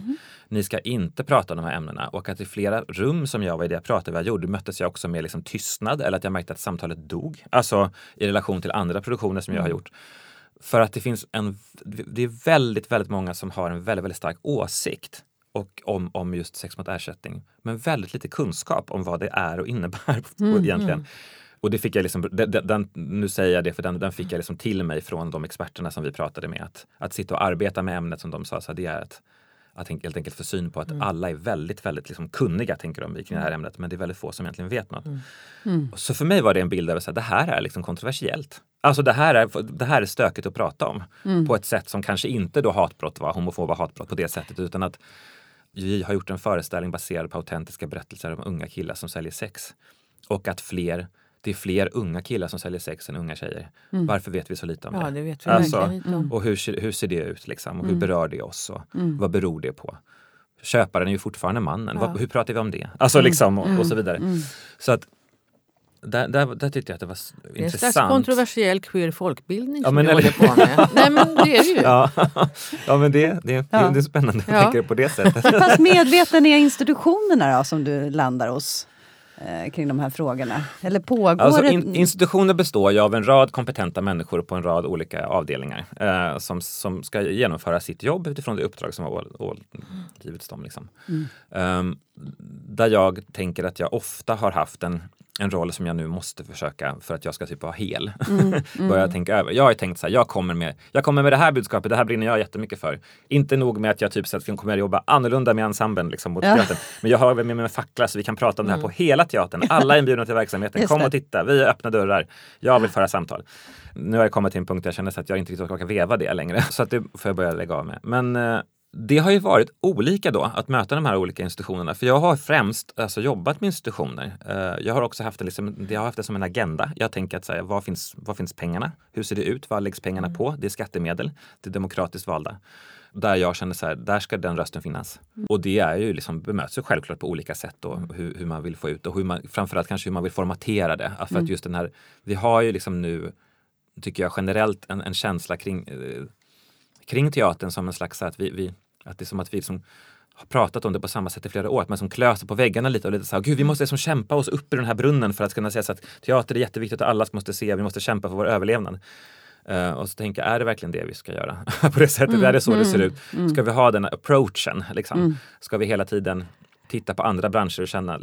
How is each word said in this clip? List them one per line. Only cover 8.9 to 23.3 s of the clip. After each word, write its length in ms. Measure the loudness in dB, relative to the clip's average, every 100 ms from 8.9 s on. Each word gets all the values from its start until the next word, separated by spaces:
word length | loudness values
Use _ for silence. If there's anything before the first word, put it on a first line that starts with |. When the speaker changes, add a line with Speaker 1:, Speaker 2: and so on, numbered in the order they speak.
| -4
Speaker 2:
produktioner 400 | -4 -4 -4 -4
som 120 | -4
jag 80 | -4
har 60 | -2
Speaker 1:
Mm. 100 | -4
Speaker 2:
gjort. 140 | -8 -20 -20 -20 -20 -20 _ _
För 200 | 0 2
att 120 | 4
det 60 | 0
finns 260 | -6 -6 -6
en, 260 | -6 -6 -8 _ _ -16
det 360 | -14 -10 -4
är 200 | -4 -2 2
väldigt, 460 | 4 4 -2 -2
väldigt 180 | -2 -2
många 240 | -4 -4
som 180 | -8 -10
har 200 | -6 -6
en 120 | -4
väldigt, 200 | -4 -4
väldigt 140 | -4 -6
stark 200 | -8 -6
åsikt 800 | -4 -4 -4 -4 -6 -8 -14 -20 _ _ _
och 280 | -10 -10 -12 -6
om, 240 | -4 -4
om 200 | -6 -6
just 220 | -6 -8 -14
sex 220 | -16 -12
mot 100 | -10
ersättning, 560 | -10 -10 -14 -14 -16 -16 _
men 140 | -10 -6
väldigt 360 | -4 -4 -6
lite 140 | -10 -10
kunskap 640 | -4 -4 -4 -4 -4 -4
om 120 | -8
vad 160 | -4 -4
det 100 | -2
är 260 | -2 -2 -4
och 80 | -6
innebär 540 | -4 -6 -6 -2 -2 -2
<laughs> 100 | -2
Speaker 1:
Mm. 240 | 2 2
Speaker 2:
egentligen. 300 | 2 2 0 -2
Speaker 3:
Mm. 60 | -6 -20 -20 -20 -20 -6
Speaker 2:
Och 80 | -2
det 60 | -2
fick 180 | 0 0
jag 80 |
liksom, 180 | 0 -2
de-, 240 | -4 0 0
de-, 160 | 0 0
den, 220 | -2 -2
nu 360 | -8 -6 -4
säger 260 | -4